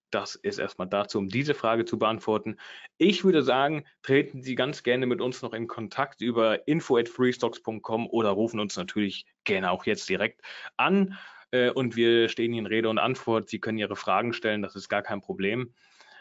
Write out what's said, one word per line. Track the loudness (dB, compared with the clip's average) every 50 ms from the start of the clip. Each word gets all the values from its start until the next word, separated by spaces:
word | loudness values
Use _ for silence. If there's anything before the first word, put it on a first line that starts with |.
| _ -4
das | -4 -4 -4 -4 -12
ist | -6 -6 -6 -4 -2
erstmal | -6 -6 -4 -8 -6 -2
dazu, | 0 -2 -2 0 -2
um | -4 -2 -2
diese | -2 -2 0 0 -2
Frage | 0 2 0 2 2 0
zu | -2 0
beantworten. | 0 2 0 0 0 0 0 0 0 0 -4 -10 -10 -14 -18 -18 -18 -20 -14 _
Ich | 4 4 4 4 6 4
würde | 4 6 6 4
sagen, | 4 2 2 2 2 0 -4 -8 _ _ _ 0
treten | 4 4 4 4 2 -6 -12 -8
Sie | -6 -2
ganz | -2 -2 -2 -2 -4 0
gerne | 2 2 2 2
mit | 0 0 0
uns | -2 -4 -6 -6
noch | -10 -8 -6
in | -6 -8
Kontakt | -8 -6 -8 -10 -8 -2 -4 -4 -4 -4 -4
über | -4 0 2 4 4 4 4 2 0
info | 0 0 0 2 2 2
at | 2 2 0
freestocks | 0 2 2 2 2 0 -2 -4 -4 -4
punkt | -8 -8 -8 -8 -6
com | -4 -4 -2 -2
oder | 0 0 2 2 2
rufen | 2 2 0 -2 0 -2
uns | -4 -4 -4
natürlich | -6 -8 -4 -2 -2 -2 -2 -2 -8 -14 _ _ _ -4
gerne | -2 -2 0 0 0
auch | -2 0 0
jetzt | -2 -2 -2 -2 -4
direkt | -2 0 0 -2 -4 _ -20 -18 -18 -16 -16 -12 -4
an. | 0 2 4 4 4 2 2 -2 -12 -18 -20 -20 -20 -12 -2
Äh, | 0 2 2 2
und | 2 0 -2 0 2
wir | 4 4 6 6 6 4 4
stehen | 2 -2 -2 -2 -2
Ihnen | -4 -4
Rede | -2 0 0 0 2
und | 0 2
Antwort. | 0 0 -2 -2 -2 0 0 0 0 -4
Sie | -8 -6
können | -4 -4 -2
Ihre | -2 -2 -4 -4
Fragen | -6 -2 0 2 2 2 0 -4
stellen, | -2 -2 -2 -2 -2
das | -4 -6 -8
ist | -12 -6 -2
gar | -2 -2
kein | -2 -4 -8 -8
Problem. | -6 -8 -6 -2 -2 -2 -2 -2 -6 -8 _ _ _ _ _ _ -20 -20 -20 -20